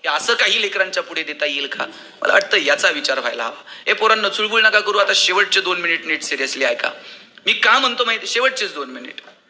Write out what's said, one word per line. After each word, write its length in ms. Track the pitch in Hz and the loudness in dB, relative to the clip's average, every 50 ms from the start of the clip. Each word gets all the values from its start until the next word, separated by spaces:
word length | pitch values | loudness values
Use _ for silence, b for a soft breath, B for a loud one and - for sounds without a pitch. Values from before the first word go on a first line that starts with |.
| - | -2
हे 40 | 160 | 0
असं 240 | 147 156 151 - 240 | -2 0 2 0 2
काही 280 | 240 262 202 208 233 | 2 2 2 2 0
लेकरांच्या 420 | 214 202 196 202 190 185 - 180 170 | -2 -2 0 -2 -2 -2 -2 -6 -6
पुढे 200 | - 165 165 160 | -4 -8 -8 -8
देता 220 | 147 151 - 151 | -8 -6 -4 -4
येईल 220 | 147 143 143 143 139 | -4 -4 -6 -6 -8
का? 180 | - - - - B B B B B B | -6 -6 -8 -8 B B B B B B
मला 120 | - - - | 0 4 4
वाटतं 240 | - - - - 196 | 4 4 4 0 2
याचा 320 | 151 139 143 143 - 185 | 4 2 2 4 4 2
विचार 300 | 160 147 139 - 135 131 | 2 2 -2 -2 -2 -2
व्हायला 260 | 123 120 117 120 117 | -2 -4 -4 -4 -6
हवा. 180 | 117 - - B B B B B - | -6 -8 -10 B B B B B 0
ए 60 | 208 | 0
पोरांनो, 360 | 202 220 226 233 220 208 196 | 2 4 2 4 4 2 -2
चुळबुळ 320 | 190 - 214 214 214 226 | 0 0 -2 0 2 4
नका 180 | 220 220 214 214 | 4 6 4 4
करू. 180 | 208 202 196 202 | 2 2 2 2
आता 140 | 196 196 202 | 2 2 2
शेवटचे 460 | - - - 180 196 202 196 - 196 | 2 2 2 4 2 2 4 2 0
दोन 200 | 190 175 180 175 | 2 0 -2 -2
मिनिट 240 | 175 170 165 160 160 | 0 -2 -2 -2 -2
नीट 180 | 160 160 143 - | -4 -4 -4 -4
सिरियसली 420 | - 147 131 135 131 135 135 135 | -6 -4 -4 -4 -4 -2 0 0
ऐका. 260 | 123 120 - - - - - B B B B B B B B _ | 0 0 0 -4 -6 -6 -8 B B B B B B B B _
मी 80 | 185 220 | -2 0
का 260 | - - 202 226 262 | 2 4 4 4 4
म्हणतो 260 | 262 254 240 240 247 | 4 0 0 0 -2
माहिती? 220 | 226 226 214 190 190 | -2 -2 -4 -4 -4
शेवटचेच 460 | - 233 247 262 254 - 214 190 156 | -2 0 0 0 0 -2 -6 -6 -6
दोन 160 | 151 139 127 | -8 -10 -10
मिनिट. 320 | 127 123 127 - - - - - - _ _ | -10 -14 -14 -14 -16 -16 -18 -20 -20 _ _